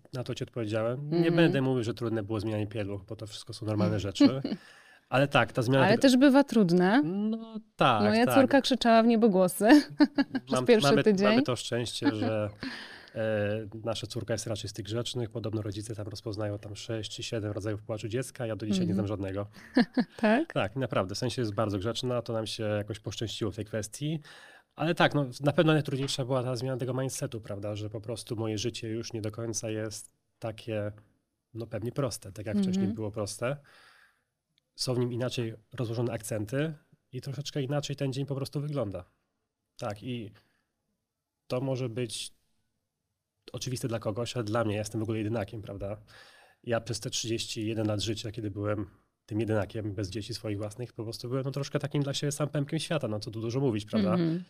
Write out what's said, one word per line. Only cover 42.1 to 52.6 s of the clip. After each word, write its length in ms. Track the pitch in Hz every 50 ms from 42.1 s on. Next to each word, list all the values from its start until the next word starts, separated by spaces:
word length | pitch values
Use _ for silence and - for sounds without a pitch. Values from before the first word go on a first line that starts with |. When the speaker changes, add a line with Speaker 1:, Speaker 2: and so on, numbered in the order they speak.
| - - - - - _ _ _ _ _ _ _ _ _ _ _ _ _ _ _ _ _ _ _ _ _ _ -
Speaker 1:
oczywiste 360 | - 123 - 127 127 - - 120
dla 100 | 113 110
kogoś, 360 | - 117 101 117 120 - -
ale 80 | 127 113
dla 200 | 104 107 117 113
mnie, 100 | 107 101
ja 40 | 104
jestem 220 | 104 - - 113
w 20 |
ogóle 160 | 107 104 110 110
jedynakiem, 440 | 107 107 113 117 98 - - 110
prawda? 340 | 98 - 104 95 101 98 104 - - - - - - - - - - _ _ _
Ja 180 | - 120 117 113
przez 200 | 113 - 117 -
te 100 | - 127
trzydzieści 560 | - - - 113 113 110 - - - 120 104
jeden 200 | 107 110 110 110
lat 140 | 104 107 104
życia, 300 | 98 110 110 104 - 110
kiedy 180 | 101 120 110 104
byłem 400 | 95 104 101 104 104 87 104 - - _ _ _ _ _ _
tym 140 | - 107 107
jedynakiem, 540 | 117 107 113 107 95 - - 110 101 107 95
bez 160 | 95 104 90
dzieci 240 | 92 110 101 - 117
swoich 240 | - - 110 104 98
własnych, 340 | 107 104 - - 123 -
po 120 | - - 110
prostu 240 | 110 110 - - 120
byłem, 160 | 127 135 127
no, 60 | 139
troszkę 280 | 135 143 139 - - 147
takim 240 | 147 143 - 147
dla 120 | 139 139 139
siebie 180 | - - 143
sam 160 | 143 - 151 143
pępkiem 300 | - 151